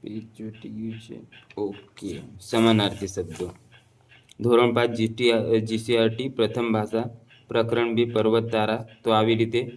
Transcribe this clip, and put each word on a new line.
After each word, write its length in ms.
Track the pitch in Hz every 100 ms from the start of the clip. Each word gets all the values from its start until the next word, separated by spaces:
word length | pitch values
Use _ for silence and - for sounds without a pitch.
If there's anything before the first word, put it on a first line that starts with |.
પેજ 240 | - 110 110 -
ચોંટી 320 | 110 107 110
ગયું 300 | 107 113 113
છે. 160 | - 117 117 - _ -
ઓકે, 520 | 104 98 - - 98 82 - -
સમાનાર્થી 720 | - 117 117 110 101 92 95
શબ્દો. 320 | - 85 82 87 - _ - _ _ _ - _ -
ધોરણ 320 | 113 120 123
પાંચ 160 | 117 117 117
જી 100 | 113
ટી 220 | 113 120
આર, 120 | 113 107 113
જી 200 | 110 113
સી 180 | 113 117
આર 120 | 113
ટી 200 | 113 131
પ્રથમ 380 | 127 107 123 117
ભાષા, 340 | 110 107 113 117 - _ - _
પ્રકરણ 460 | 117 113 117 117
બે 100 | 113 120
પર્વત 320 | 113 107 113 113
તારા. 300 | 110 107 110 - -
તો 60 | 117
આવી 260 | 110 110 113
રીતે 200 | 113 117 135